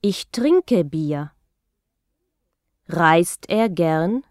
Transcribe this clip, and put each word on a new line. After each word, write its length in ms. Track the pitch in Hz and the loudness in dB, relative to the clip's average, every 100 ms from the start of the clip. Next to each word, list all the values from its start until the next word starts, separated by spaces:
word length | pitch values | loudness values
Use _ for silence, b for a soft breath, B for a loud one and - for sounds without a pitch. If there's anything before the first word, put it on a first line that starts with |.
ich 280 | 202 190 - | -2 -4 -8
trinke 540 | - 262 359 - 226 | -2 2 2 2 0
Bier. 480 | 147 156 151 147 147 _ _ _ _ _ _ _ _ _ _ _ _ _ _ _ - | 0 -4 -4 -6 -8 _ _ _ _ _ _ _ _ _ _ _ _ _ _ _ -10
Reist 580 | 170 165 165 180 - - | 0 4 4 2 -4 -4
er 220 | 214 226 | -2 -2
gern? 560 | 170 165 160 170 240 - | 0 0 0 -2 -4 -8